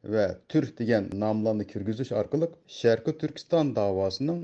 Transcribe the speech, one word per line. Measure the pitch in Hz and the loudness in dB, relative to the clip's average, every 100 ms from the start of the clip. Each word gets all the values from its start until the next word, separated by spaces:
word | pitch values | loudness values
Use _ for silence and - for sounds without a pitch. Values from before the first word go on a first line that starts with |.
va | - 110 98 92 | -2 0 0 -2
turk | _ 156 131 - | _ 0 0 -4
degan | 113 113 95 | 2 2 0
nomlarni | 98 107 110 107 107 101 | -2 0 0 0 -2 -4
kirgizish | 104 101 113 131 | -6 -6 -4 -2
orqali | 107 104 151 165 - _ | -2 0 0 -2 -4 _
Sharqi | - 117 113 135 156 | 0 2 4 0 -4
Turkiston | 156 - - 165 147 107 | -6 -8 0 2 2 2
davosining | 101 95 95 - 143 170 | 0 2 0 0 -4 -4